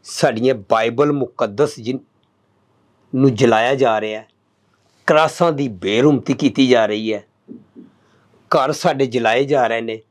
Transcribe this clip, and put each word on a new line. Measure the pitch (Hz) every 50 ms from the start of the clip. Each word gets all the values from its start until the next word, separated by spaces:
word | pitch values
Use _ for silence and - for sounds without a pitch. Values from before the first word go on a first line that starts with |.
| _
ਸਾਡੀਆਂ | - - - - 143 117 110 120 131 131
ਬਾਈਬਲ | 107 98 _ 113 113 113 117 120 120 147 147
ਮੁਕੱਦਸ | 143 143 127 - _ - 123 107 101 104 147 147 - 131
ਜਿਨ-, | 110 117 131 131 - _ _ _ _ _ _ _ _ _ _ _ _ _ _ _ _ _ _ _ _ _ -
ਨੂੰ | 131 135 135 120
ਜਲਾਇਆ | 104 135 117 113 110 117 123 143
ਜਾ | 131 135 117 110 107
ਰਿਹਾ | 107 107 107 110
ਹੈ, | 113 _ _ _ _ _ _ _ _ _ _ _ _ _ _ _ _
ਕਰਾਸਾਂ | - 160 151 160 151 - - 175 170
ਦੀ | 156 139 143
ਬੇਰੁਮਤੀ | 123 104 90 - 95 104 113 131 151 147 123 - - 131
ਕੀਤੀ | 113 143 131 - - 135
ਜਾ | 127 123 117 110
ਰਹੀ | 104 104 107 110 110 107
ਹੈ, | 104 - _ _ _ _ - - - _ _ _ - - _ _ _ _ _ _ _ _ _
ਘਰ | _ _ _ _ - 151 131 139
ਸਾਡੇ | 151 - - 175 147 135 139
ਜਲਾਏ | 123 113 123 117 110 113 127 143
ਜਾ | 135 147 135 120
ਰਹੇ | 110 113 117
ਨੇ | 113 113 110 110 _ _